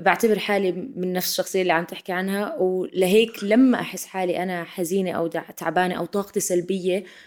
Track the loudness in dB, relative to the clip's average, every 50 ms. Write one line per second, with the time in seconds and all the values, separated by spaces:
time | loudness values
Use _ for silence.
0 | 2 2 4 4 4 2 2 2 0 0 0 2 2 0 -2 -4 -6 -8 -6 -6
1 | -4 -2 -2 -2 -2 -2 -2 -4 -4 -2 -2 0 2 2 2 2 0 -4 -10 -12
2 | -8 -6 -4 -4 -2 -2 -2 -2 -4 -4 -2 0 0 0 0 -2 -4 -2 0 0
3 | 2 4 6 4 4 2 -2 -6 0 4 6 6 6 6 4 2 -2 -6 -8 -10
4 | -12 -8 -6 -4 -2 -2 -2 -2 -2 -4 -4 -6 -8 -8 -6 -6 -2 0 0 0
5 | 0 0 -2 -2 -2 -2 -4 -6 -8 -10 -12 -6 -4 0 2 2 2 2 0 -2
6 | -4 -2 -2 -2 -2 -2 -4 -4 0 0 0 0 0 0 -2 -2 0 0 0 0
7 | -2 -8 -16 -20 -20